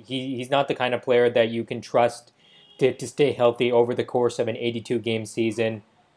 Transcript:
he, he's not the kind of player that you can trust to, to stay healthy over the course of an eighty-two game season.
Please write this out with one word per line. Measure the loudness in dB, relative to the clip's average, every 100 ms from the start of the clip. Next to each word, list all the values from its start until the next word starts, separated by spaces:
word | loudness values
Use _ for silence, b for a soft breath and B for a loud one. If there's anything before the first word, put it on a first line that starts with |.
| -8
he, | -8 -6 -6
he's | -2
not | 0 0
the | -2
kind | -2 -2
of |
player | 0 2 4
that | 4 2
you | 0 -6
can | -8
trust | -2 2 2 0 -12 b b b b 0
to, | 0
to | 0 -6
stay | 0 0
healthy | 4 2 4 2
over | 4 2 0
the | -2
course | 0 0 0
of | -4
an | -2
eighty-two | -4 -4 -4 -4
game | -2 -4 -4
season. | -2 -2 0 -2 -2 -10 _ _